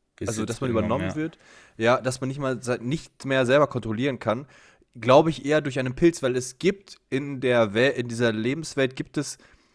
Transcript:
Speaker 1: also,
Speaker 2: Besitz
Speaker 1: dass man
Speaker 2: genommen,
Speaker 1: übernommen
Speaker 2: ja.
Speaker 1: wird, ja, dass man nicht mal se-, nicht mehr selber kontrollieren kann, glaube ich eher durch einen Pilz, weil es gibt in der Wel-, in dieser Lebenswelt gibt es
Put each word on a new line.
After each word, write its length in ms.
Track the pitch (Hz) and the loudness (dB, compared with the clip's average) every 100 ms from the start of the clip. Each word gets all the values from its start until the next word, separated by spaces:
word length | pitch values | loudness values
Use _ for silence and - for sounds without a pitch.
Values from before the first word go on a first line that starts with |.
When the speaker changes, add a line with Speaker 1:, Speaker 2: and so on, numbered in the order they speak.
| _ - | _ -10
Speaker 1:
also, 220 | - 110 | -6 -4
Speaker 2:
Besitz 40 | - | -6
Speaker 1:
dass 140 | - | -4
man 100 | 131 | -2
Speaker 2:
genommen, 160 | 113 110 | 0 0
Speaker 1:
übernommen 220 | 127 95 | -2 -4
Speaker 2:
ja. 60 | 151 | -4
Speaker 1:
wird, 220 | 160 - - - - - | -6 -8 -20 -20 -16 -2
ja, 240 | 113 127 | 2 2
dass 200 | 123 127 | 0 -4
man 80 | 131 | -6
nicht 100 | 139 | -4
mal 220 | 131 120 | -4 -4
se-, 160 | 120 117 | -4 -4
nicht 420 | 120 160 - - | -4 -6 -8 -10
mehr 200 | 135 131 120 | -2 0 4
selber 200 | 143 143 | 4 2
kontrollieren 520 | 123 113 110 139 120 | -2 -4 -2 -2 -2
kann, 280 | 117 113 147 - - _ _ 123 | -2 -2 -4 -20 -20 _ _ -4
glaube 320 | 117 139 160 | 6 6 6
ich 140 | 143 | 0
eher 160 | 135 151 | 0 0
durch 180 | 139 131 | 0 -4
einen 160 | 127 | -4
Pilz, 280 | 127 170 165 | 2 2 2
weil 140 | 127 127 | -2 -2
es 220 | 127 - | -6 -2
gibt 380 | 175 196 - - - | 0 0 -6 -20 -6
in 300 | 135 143 135 | -6 -4 -2
der 340 | 127 120 110 | 2 4 4
Wel-, 180 | 107 135 | 4 2
in 160 | 123 123 | 2 -4
dieser 240 | 113 120 | 0 0
Lebenswelt 640 | 110 117 151 151 - 131 131 | 0 -2 -4 -4 -2 -2 -2
gibt 200 | 143 156 | -8 -6
es 200 | 139 - - _ _ | -6 -10 -18 _ _